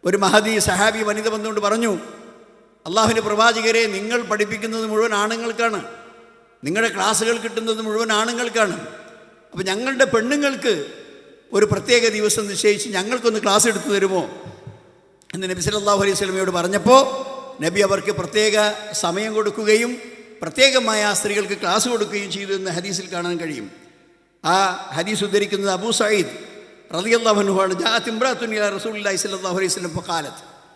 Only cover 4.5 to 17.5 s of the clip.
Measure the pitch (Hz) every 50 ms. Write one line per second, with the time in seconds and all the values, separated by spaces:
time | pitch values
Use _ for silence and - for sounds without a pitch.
4.5 | 185 208 202 226 220 226 226 220 214 214 220 233 220 202 202 214 226 226 233 226
5.5 | 226 214 233 233 220 190 151 - - - - - - - - - - - _ _
6.5 | _ _ - 139 170 208 226 226 180 196 185 202 220 - 220 226 233 233 208 226
7.5 | - 220 226 226 220 214 220 220 208 220 233 226 220 208 220 233 240 233 247 240
8.5 | 214 226 220 196 165 - - - - - - - - - - - - _ _ _
9.5 | - 175 190 190 185 208 240 262 269 247 262 - - 226 220 240 285 294 285 285
10.5 | 269 - - 247 208 160 143 - - - - - - - - - - - _ _
11.5 | - 196 208 208 208 196 - - 240 240 233 226 208 214 214 214 214 226 214 202
12.5 | 202 - - 214 208 202 - 240 208 185 185 208 247 254 233 233 220 214 - 208
13.5 | 196 214 208 233 214 196 165 285 208 196 190 196 190 180 156 110 - - - -
14.5 | - - - - - - - - _ _ _ _ _ _ _ _ - 170 190 185
15.5 | 185 180 175 - 208 214 202 208 202 202 196 196 196 190 202 190 185 190 190 190
16.5 | 180 175 170 180 190 202 196 226 247 269 269 269 - - - - - - - -